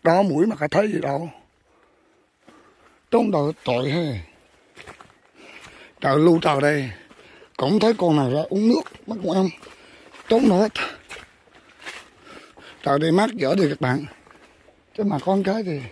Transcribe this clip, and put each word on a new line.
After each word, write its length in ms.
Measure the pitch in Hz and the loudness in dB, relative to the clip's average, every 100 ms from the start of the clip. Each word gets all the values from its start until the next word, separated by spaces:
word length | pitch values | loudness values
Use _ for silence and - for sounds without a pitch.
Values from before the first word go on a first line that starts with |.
đó 200 | 165 180 | 2 2
mũi 240 | 202 147 220 | 2 0 0
mà 100 | 208 | -2
có 120 | 151 | -2
thấy 240 | 185 214 | 0 0
gì 80 | - | -2
đâu. 300 | 139 139 165 - _ _ _ _ _ _ _ _ _ _ _ - _ _ _ _ - | -4 -6 -8 -16 _ _ _ _ _ _ _ _ _ _ _ -20 _ _ _ _ -2
Trốn 200 | 226 214 | 0 2
đời 220 | 165 147 - | 0 -2 -4
tội 260 | - 123 139 | -2 -2 0
he. 300 | 170 156 104 80 _ _ _ _ - - - - _ _ _ - - - - - - | -2 -2 -6 -10 _ _ _ _ -20 -20 -20 -20 _ _ _ -20 -20 -20 -20 -20 -6
Trời, 180 | 143 143 | 0 4
lưu 200 | 170 170 | 4 4
trời 180 | 165 139 | 2 2
đây. 300 | 147 147 127 92 - - - - - - | 2 0 -4 -10 -20 -20 -20 -20 -16 -4
Cũng 240 | 131 202 | 0 2
thấy 140 | 220 | 2
con 220 | 220 175 151 | 2 2 2
nào 140 | 127 | 0
ra 100 | 147 165 | -2 -2
uống 200 | 196 220 | 0 2
nước, 120 | 285 - - - | 2 -2 -14 -12
bắt 100 | 220 | -8
con 120 | 175 190 | -2 0
ăn. 120 | 185 - - - - - - - - | -2 -4 -20 -20 -20 -20 -20 -10 0
Trốn 200 | 233 220 | 4 4
nữa 100 | 185 | 4
hết. 140 | 214 - - - - - - _ _ - _ - - - - _ - - - - - - | 2 -2 -8 -10 -20 -20 -20 _ _ -20 _ -20 -18 -18 -20 _ -20 -20 -20 -20 -20 -8
Trời, 160 | 139 143 | -2 0
đây 140 | 160 | 2
mát 180 | 180 220 | 2 2
dở 200 | 220 139 | -2 -2
đi 100 | 185 151 | 2 0
các 120 | 151 | 0
bạn. 240 | 127 139 151 - - - - _ _ _ _ - | -2 -2 -6 -16 -20 -20 -20 _ _ _ _ -4
Chứ 80 | |
mà 140 | 202 139 | -4 -2
con 240 | 185 196 | -2 0
cái 200 | 190 220 | 0 -4
thì 180 | 185 143 113 | -4 -8 -10